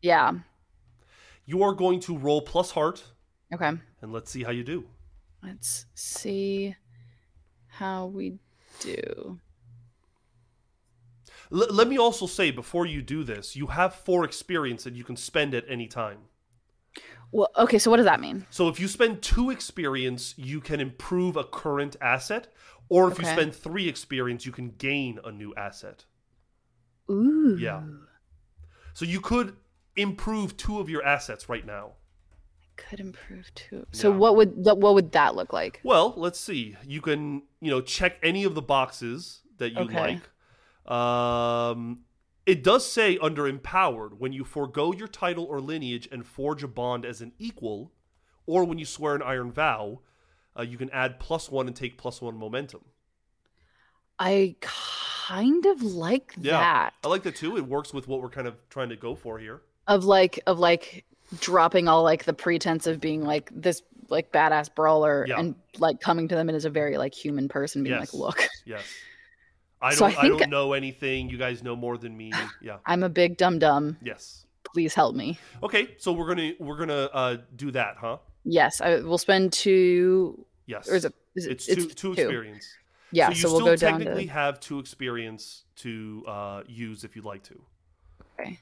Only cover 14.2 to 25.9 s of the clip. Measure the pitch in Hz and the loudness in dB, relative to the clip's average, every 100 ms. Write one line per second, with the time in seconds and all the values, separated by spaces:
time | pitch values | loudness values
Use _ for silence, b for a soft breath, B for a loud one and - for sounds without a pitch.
14.2 | 165 - - 175 143 117 - 120 120 120 | 2 -4 -4 -2 -2 -4 -10 -14 -12 -12
15.2 | - 165 147 127 - 127 113 - 110 101 | -4 -2 0 -2 -6 -10 -10 -8 -8 -8
16.2 | 104 _ _ _ _ _ _ B B B | _ _ _ _ _ _ _ B B B
17.2 | B 220 202 - 233 220 226 233 214 156 | B 2 2 4 4 6 6 6 6 4
18.2 | 71 185 190 - 170 160 190 196 233 214 | 0 -10 -12 0 0 2 -6 0 0 0
19.2 | - - 247 254 - - 151 135 127 123 | 0 2 2 -2 -8 -4 -4 -2 -2 -4
20.2 | - - 131 151 135 151 131 123 - 180 | -10 -12 -10 -10 -6 -6 -6 -8 -4 -2
21.2 | 180 160 160 - 160 143 143 139 127 127 | 0 -2 -6 -8 -4 -2 -4 -4 -2 0
22.2 | - 214 - b b b b 175 185 185 | -2 -6 -8 b b b b 6 6 4
23.2 | 170 160 156 - - 175 180 135 - 135 | -2 2 0 -2 -10 -4 -4 -6 -8 -4
24.2 | 123 120 131 120 123 107 135 143 131 107 | -4 -6 -10 -12 -14 -8 -4 -4 -4 -8
25.2 | 117 104 104 107 101 - 98 | -14 -14 -14 -10 -10 -12 -18